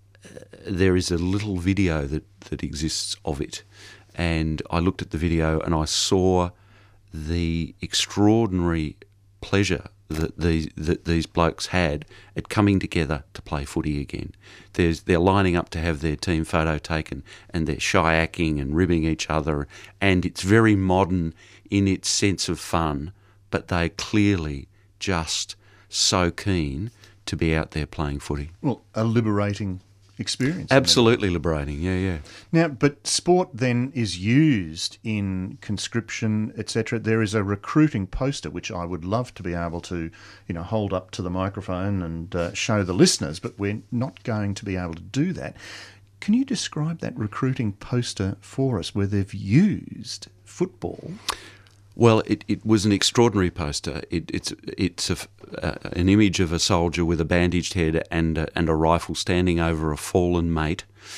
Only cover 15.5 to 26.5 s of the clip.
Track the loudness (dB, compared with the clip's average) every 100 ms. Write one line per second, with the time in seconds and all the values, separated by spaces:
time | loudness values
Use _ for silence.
15.5 | 2 -2 -2 -2 -2 -2 -2 0 0 0
16.5 | 0 2 0 -2 -6 -4 -10 -12 -20 -8
17.5 | -4 -2 -2 0 2 4 4 2 0 0
18.5 | 0 0 2 2 2 2 -2 -2 -2 0
19.5 | -2 -4 -12 -20 -2 2 2 2 -2 4
20.5 | 6 6 4 4 2 2 0 -2 -6 -18
21.5 | -20 -2 2 2 0 -2 0 0 0 -4
22.5 | -6 -4 -2 -2 -2 -8 -14 _ _ _
23.5 | -6 -2 -2 -2 -4 -2 2 2 2 -2
24.5 | -8 -12 _ _ _ -4 -2 -2 -6 -8
25.5 | -14 _ -20 _ -2 2 2 2 0 -2